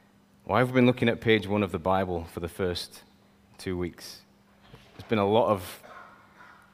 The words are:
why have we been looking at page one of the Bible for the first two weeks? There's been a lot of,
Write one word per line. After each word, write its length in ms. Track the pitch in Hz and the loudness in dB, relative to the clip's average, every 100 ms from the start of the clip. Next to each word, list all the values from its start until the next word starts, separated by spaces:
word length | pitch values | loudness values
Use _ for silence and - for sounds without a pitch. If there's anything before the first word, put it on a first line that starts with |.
| _ _ _ _ | _ _ _ _
why 160 | - 104 | -2 0
have 80 | 127 | 2
we 60 | |
been 120 | 127 123 | 4 4
looking 220 | 123 117 | 4 0
at 120 | - | 0
page 280 | 117 110 95 | 2 2 2
one 160 | 104 | -2
of 80 | 95 | -2
the 80 | 92 | -2
Bible 420 | 87 95 92 85 85 | 0 0 0 -4 -6
for 60 | 87 | -10
the 100 | 85 | -8
first 540 | - 90 87 - - - _ _ _ _ - | -4 -2 -4 -8 -16 -20 _ _ _ _ -12
two 180 | 95 90 | -8 -6
weeks? 440 | 87 - - - _ _ _ _ - - - - | -6 -10 -20 -20 _ _ _ _ -20 -20 -20 -14
There's 120 | - | -2
been 100 | 110 | 0
a 80 | 101 | 4
lot 220 | 110 98 | 4 4
of, 340 | 98 90 - - - - - _ - - - _ | 0 -4 -16 -20 -20 -20 -20 _ -20 -20 -20 _